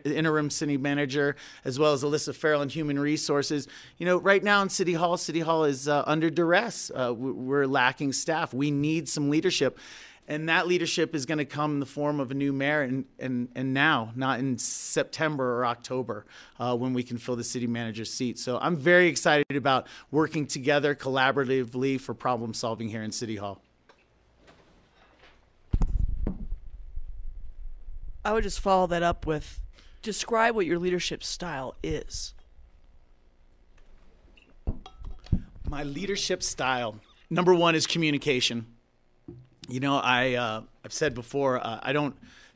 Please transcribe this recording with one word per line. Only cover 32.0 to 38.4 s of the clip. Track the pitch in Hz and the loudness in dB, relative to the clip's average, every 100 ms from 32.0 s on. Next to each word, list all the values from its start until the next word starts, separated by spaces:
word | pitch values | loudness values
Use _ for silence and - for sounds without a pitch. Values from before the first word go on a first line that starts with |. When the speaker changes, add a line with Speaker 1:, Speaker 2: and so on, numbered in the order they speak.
| - - - - - - - - - - - - _ _ - _ _ - - - - - - - - - - - - - - - - - - - - | -6 -8 -10 -14 -20 -20 -20 -20 -20 -20 -20 -20 _ _ -20 _ _ -20 -20 -20 -20 -20 -20 -20 -20 -6 -4 -4 -10 -16 -14 -14 -2 -2 -2 -10 -6
Speaker 1:
My | 143 | -6
leadership | 143 143 196 196 - 180 | -6 -4 -4 -4 -2 -2
style, | - - 131 127 117 107 - _ _ | -2 0 0 2 -2 -6 -18 _ _
number | 165 180 180 | 2 6 8
one, | 170 160 | 6 4
is | - | 2
communication. | 165 156 143 147 127 | 0 2 2 2 2